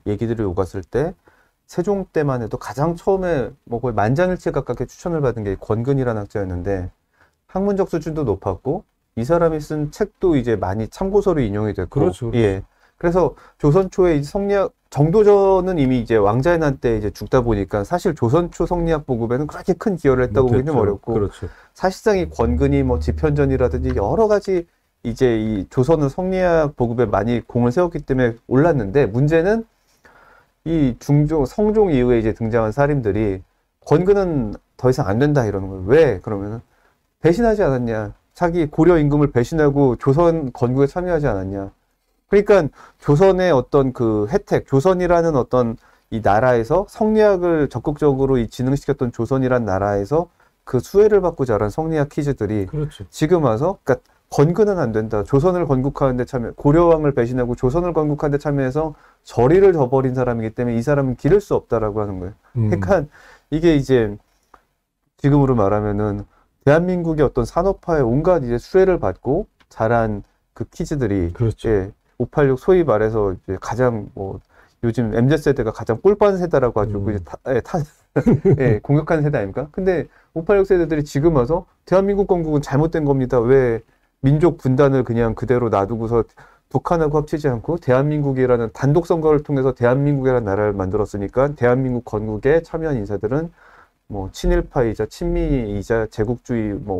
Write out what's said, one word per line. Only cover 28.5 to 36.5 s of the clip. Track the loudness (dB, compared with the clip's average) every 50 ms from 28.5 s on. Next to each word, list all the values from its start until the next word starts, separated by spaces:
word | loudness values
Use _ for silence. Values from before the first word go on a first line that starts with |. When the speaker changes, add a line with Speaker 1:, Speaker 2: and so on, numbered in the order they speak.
| -2 0 2 2 2 0 -2 0 0 0 0
Speaker 1:
문제는 | 2 0 0 0 2 2 2 2 2 0 -2 -4 -10 _ _ _ _ _ _ _ -20 _ _ _ _ _ _ _ _ _ _ _
이 | -2 0 2 2 0 0 -4
중종, | 0 2 2 4 4 2 2 0 -2
성종 | -2 0 0 0 2 4 2 2 4
이후에 | 4 2 4 4 2 2
이제 | 2 0 -2
등장한 | -2 -4 0 0 0 0 0
사림들이 | 0 0 0 0 0 0 0 -2 -2 0 -2 -2 -4 -6 -10 _ _ _ _ _ _ _ _
권근은 | 0 2 2 4 2 2 2 0 0 -2 -2 -4 -4 -8 -12 _ _ _
더 | -2 0 0
이상 | 0 0 -2
안 | -2 0 0
된다 | 2 2 2 2 0
이러는 | 0 -2 -4 -6 -8
거예요. | -10 -8 0
왜? | 2 4 4 4 4 2 -4
그러면은 | -6 -8 -8 -8 -8 -8